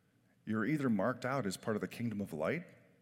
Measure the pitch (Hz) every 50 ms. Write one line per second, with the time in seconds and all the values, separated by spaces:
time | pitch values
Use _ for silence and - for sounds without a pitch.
0 | _ _ _ _ _ _ _ _ - - 107 110 107 110 156 147 139 127 113 98
1 | 92 120 127 123 - 123 135 139 107 98 92 - - 120 107 104 95 90 - -
2 | 117 117 107 101 101 90 - 76 76 92 131 170 180 - - - - - - _